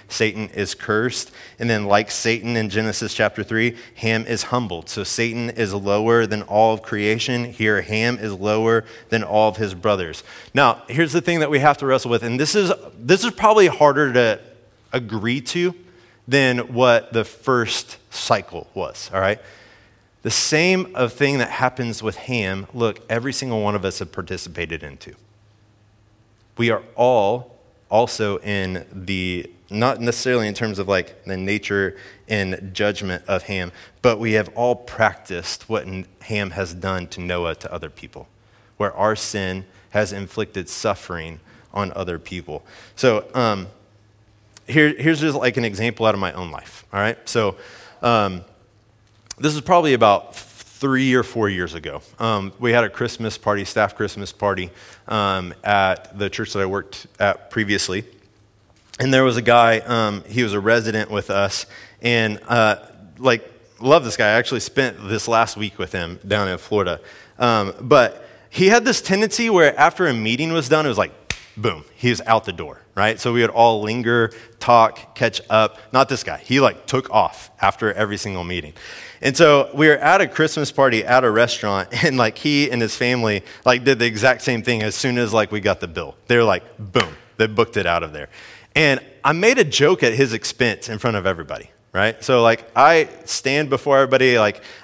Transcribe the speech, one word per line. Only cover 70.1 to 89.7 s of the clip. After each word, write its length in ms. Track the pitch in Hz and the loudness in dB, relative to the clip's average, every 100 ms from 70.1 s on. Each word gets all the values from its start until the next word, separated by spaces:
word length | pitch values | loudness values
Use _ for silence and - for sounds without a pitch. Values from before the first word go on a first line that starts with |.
meeting 400 | 117 110 123 160 | 0 -2 -2 -2
was 160 | 165 127 | -2 0
done, 160 | 156 | 2
it 60 | 151 | 2
was 80 | 104 | 0
like, 140 | 87 - - - - - | -2 -6 -12 -14 -14 -6
boom, 280 | 107 78 73 | -4 -4 -10
he 160 | - 123 | -2 0
was 100 | 110 | 0
out 220 | - 113 | 2 0
the 80 | 104 | 0
door, 280 | 85 76 - _ | -10 -12 -16 _
right? 240 | - 107 110 | -2 0 0
So 140 | 123 | 0
we 80 | 120 | 2
would 100 | 113 | 2
all 300 | 113 117 110 | 6 4 4
linger, 520 | 107 117 117 120 113 - - - | -2 -2 0 0 0 -4 -20 -4
talk, 560 | - 120 110 - - | 4 6 4 0 -16
catch 260 | - 117 - - | -2 -2 -2 0
up. 300 | 110 107 - - | 2 2 -2 -2
Not 160 | 127 135 | 0 2
this 160 | 135 | -2
guy. 140 | - 76 | -6 -10
He, 220 | - 131 | -2 2
like, 260 | 127 - - | 2 2 -4
took 240 | 131 - | -6 0
off 400 | 107 85 - - - | 0 0 -4 -20 -2
after 320 | 98 - 110 | -2 0 -2
every 240 | 98 104 101 | -2 -4 -4
single 280 | 107 92 | -8 -8
meeting. 300 | 87 90 76 - - - - - | -6 -8 -10 -14 -20 -18 -20 -6
And 140 | 139 139 | -2 6
so 340 | 160 143 - | 6 6 4
we 160 | 139 156 | 4 4
were 80 | 143 | 6
at 240 | 143 190 | 4 4
a 60 | 151 | 2
Christmas 440 | - 156 - 143 | 0 -2 0 -2
party 320 | - 135 113 | 2 2 2
at 200 | 101 127 | 2 4
a 60 | 123 | 4
restaurant, 580 | 107 120 - 104 98 92 | 4 2 0 -2 -2 -2
<laughs> 140 | 117 | -2
and, 120 | 156 131 | 0 2
like, 220 | 110 - | 0 0
he 320 | 151 143 143 | -2 0 0
and 120 | 120 | 0
his 140 | 110 - | -2 -2
family, 460 | 123 123 113 101 - - | -2 0 0 -2 -6 -2
like, 200 | - 123 | 2 4
did 140 | 123 123 | 4 4
the 80 | 117 | 2
exact 360 | 107 131 120 | 2 2 2
same 200 | - 120 | 0 -2
thing. 200 | 127 117 | 0 0
As 120 | 107 | -2
soon 220 | - 135 123 | -2 -2 0
as, 160 | 113 | 2
like, 180 | 110 104 | 2 0
we 100 | 104 | 0
got 200 | 101 92 | 0 -2
the 80 | 90 | -4
bill, 280 | 82 76 - - | -8 -10 -8 2
they 100 | 120 | 4
were 80 | |
like, 200 | 113 92 - - | 4 2 -4 -16
boom, 380 | 101 123 117 - - - | -2 -2 -2 -6 -10 -2
they 100 | 110 | 0
booked 300 | 107 113 107 | 0 0 0
it 100 | 87 | 0
out 160 | 85 | -2
of 100 | 80 | -4
there. 160 | 76 71 - - - - | -10 -14 -18 -20 -20 -4
And 260 | 147 151 131 - - | 2 2 2 -4 -2
I 100 | 139 | 0
made 260 | 160 214 262 | 2 4 4
a 60 | |
joke 380 | 160 | 2